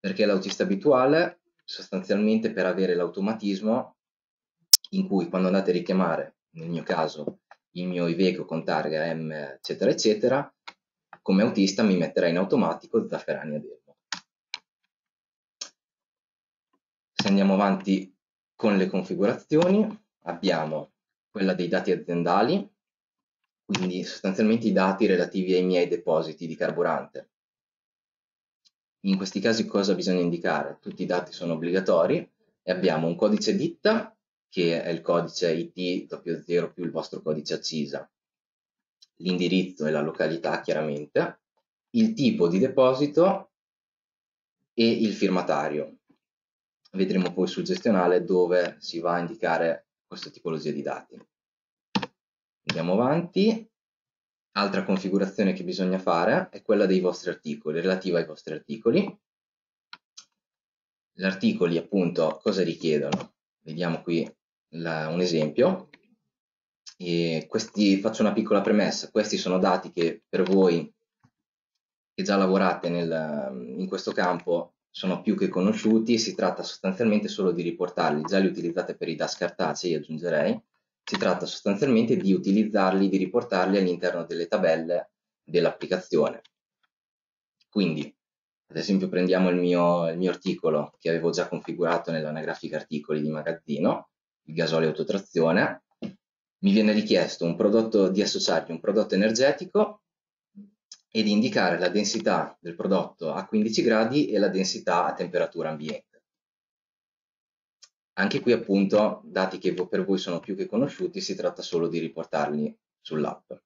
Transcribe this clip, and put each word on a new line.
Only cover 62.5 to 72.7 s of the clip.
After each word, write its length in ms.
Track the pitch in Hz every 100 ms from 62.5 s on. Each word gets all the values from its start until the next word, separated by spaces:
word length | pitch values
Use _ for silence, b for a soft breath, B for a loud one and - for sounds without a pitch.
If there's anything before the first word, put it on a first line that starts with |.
| 95
richiedono? 720 | 85 - 82 73 71 - - _ _ _
Vediamo 420 | 82 78 85 82
qui 280 | - 82 73 _ _ _ _
la, 340 | 82 82 80 78
un 140 | 85
esempio. 680 | 90 82 76 98 156 190 - - _ _ _ _ _ _ _ _ - _
E 500 | 87 85 85 80 -
questi, 480 | 110 - 101 101 95
faccio 240 | 110 -
una 120 | 104
piccola 280 | 101 - 101
premessa, 480 | 110 107 87 - -
questi 300 | 110 104 -
sono 180 | 92 92
dati 320 | 95 92 85
che 340 | 87 82 - _
per 140 | 95
voi 440 | 90 95 92 85 76 _ _ _ _ _ _ _ _ _ _ _ _
che 80 | -
già 160 | 95 98
lavorate 520 | 95 95 92